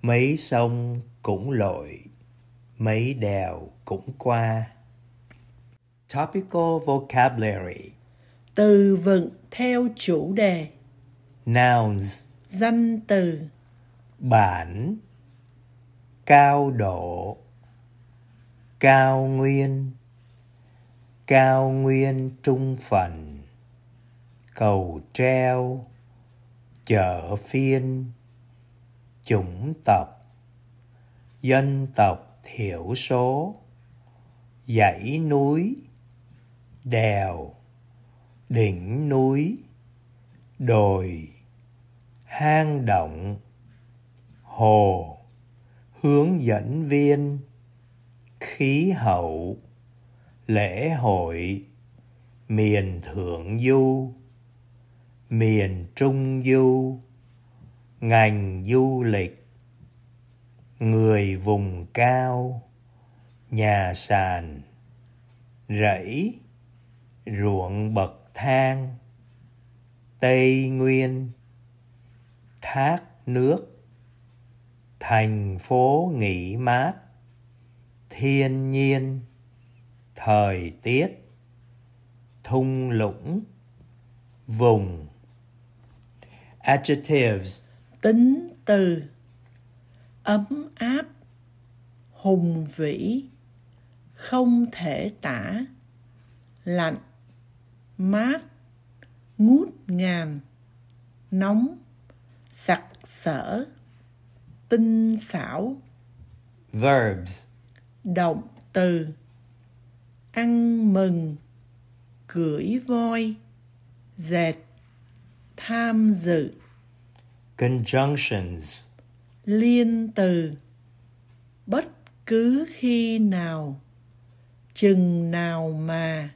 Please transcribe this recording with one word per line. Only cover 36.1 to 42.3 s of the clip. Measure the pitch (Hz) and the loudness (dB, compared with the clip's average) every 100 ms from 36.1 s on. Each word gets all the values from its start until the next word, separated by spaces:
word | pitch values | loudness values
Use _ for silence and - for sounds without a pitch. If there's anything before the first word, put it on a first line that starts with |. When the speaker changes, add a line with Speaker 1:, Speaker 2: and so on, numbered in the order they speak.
| - _ - _ _ _ - | -20 _ -20 _ _ _ -16
Speaker 1:
Đèo. | 123 117 110 101 95 85 - - _ _ _ _ _ _ _ _ _ | -4 0 2 0 -2 -6 -14 -18 _ _ _ _ _ _ _ _ _
Đỉnh | 117 107 90 92 123 151 | 0 2 0 -6 -4 0
núi. | 135 131 135 160 254 - _ _ _ _ _ _ - _ _ | 2 2 2 -2 -6 -14 _ _ _ _ _ _ -20 _ _
Đồi. | 123 113 101 95 92 82 78 - - _ _ _ _ _ _ _ | 2 4 4 2 -4 -10 -14 -20 -20 _ _ _ _ _ _ _
Hang | - | -16